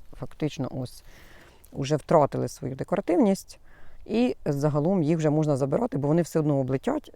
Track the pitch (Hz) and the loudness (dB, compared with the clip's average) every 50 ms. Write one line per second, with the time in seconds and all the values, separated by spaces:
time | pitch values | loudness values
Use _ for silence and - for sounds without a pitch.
0 | - - - - - - - - - 147 - - 131 123 - 131 127 123 - - | -10 -16 -14 -12 -12 -12 -8 -4 -4 -4 -2 -4 -6 -6 -4 -6 -8 -8 -10 -16
1 | - - - - - - - - - - - - - - - - 143 131 151 147 | -20 -20 -20 -20 -20 -20 -20 -20 -20 -20 -20 -20 -20 -16 -8 -6 -2 0 0 -2
2 | - - 160 160 143 - - 131 127 127 - - - 131 131 135 143 - - - | 0 4 4 4 6 4 2 -2 -4 -4 -6 -8 -10 -10 -8 -8 -4 -2 -2 -2
3 | - - 320 359 262 202 196 - - - - - - - - - - - - - | 0 2 4 4 4 4 4 0 -2 -12 -20 -20 -20 -20 -18 -16 -14 -14 -14 -14
4 | - - - 220 247 247 - - - 180 147 143 139 151 135 151 143 170 202 190 | -10 -4 0 2 2 2 0 -2 -4 -4 -2 0 0 0 2 2 2 2 2 2
5 | 156 143 170 165 151 156 143 156 156 147 147 127 139 135 147 - - - - 143 | 2 2 2 2 2 2 2 4 2 2 2 2 2 0 -2 -2 -4 -4 -2 -2
6 | 131 143 156 170 170 - - 165 151 151 143 139 131 127 131 135 - - 302 311 | 0 2 2 2 2 0 0 0 2 2 2 2 0 0 -2 -2 0 -2 -2 -2
7 | - - - | -4 -8 -8